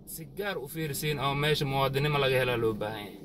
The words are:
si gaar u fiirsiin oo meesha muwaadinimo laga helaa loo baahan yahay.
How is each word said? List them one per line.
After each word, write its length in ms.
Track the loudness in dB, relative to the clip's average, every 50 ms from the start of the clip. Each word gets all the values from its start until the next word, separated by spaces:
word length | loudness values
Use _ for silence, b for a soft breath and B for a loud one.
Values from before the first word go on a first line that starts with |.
| -14
si 200 | -14 -12 -12 -12
gaar 320 | -14 -8 -6 -4 -4 -2 -4
u 100 | -6 -8
fiirsiin 500 | -6 -4 -4 -4 -4 -2 -2 -2 0 0
oo 140 | 0 0 2
meesha 320 | 2 2 2 2 2 2
muwaadinimo 520 | 0 2 2 2 2 2 2 2 2 2 4
laga 200 | 4 4 4 4
helaa 200 | 2 2 2 2
loo 160 | 2 2 0
baahan 260 | 0 -2 -4 -4 -6
yahay. 180 | -8 -10 -12 -14 -16